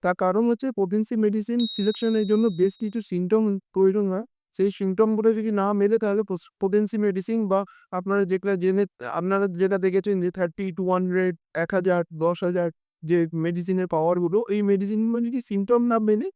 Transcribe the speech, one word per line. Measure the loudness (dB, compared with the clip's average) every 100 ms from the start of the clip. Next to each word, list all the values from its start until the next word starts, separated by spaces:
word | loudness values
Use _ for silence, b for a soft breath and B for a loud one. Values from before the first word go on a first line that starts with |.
তার | 0 2
কারণ | 2 2 2
হচ্ছে | 0 -2 -2
potency | 0 0 0 0
মেডিসিন | 0 0 -2 -2 -2
সিলেকশনের | 0 -2 0 0 0 2
জন্য | 2 2 2
বেশ | 0 0
কিছু | -6 -6 -4
সিম্পটম | -4 0 2 2 -2 _ 2
প্রয়োজন | 2 4 0
হয়। | -4 -8 _ _ -2
সেই | -2 0
সিম্পটমগুলো | -4 2 2 4 2 2
যদি | 0 0
না | 0 2
মেলে | 2 2
তাহলে | 2 0 -2
পোস-, | -6 -10 _
potency | 0 2 0 0 0
মেডিসিন | -2 -2 -2 0
বা | 0 -2 B B -8
আপনারা | -2 0 2
যেগুলা | 0 0 0
জেনে, | 2 2 0 _ -8 -4
আপনারা | 0 0 0 0
যেটা | 0 2 0
দেখেছেন | 0 0 -2
যে | -2 -2
থার্টি, | -4 -4 -8 -4
টু | -2
হান্ড্রেড, | 0 0 0 0 -4 _ -6
এক | -2 0
হাজার, | 0 0 -2 -2
দশ | -2 0 -2
হাজার | 0 -2 -6 _ _
যে | 0 0 0 -2
মেডিসিনের | -2 -2 -2 -2 0
পাওয়ারগুলো, | 0 0 2 2 0 0
এই | 0 2
মেডিসিনগুলো | 2 0 -2 0 -2 -2
যদি | -4 -4
সিম্পটম | -4 2 2 2
না | 0 2
মেনে | 0 -2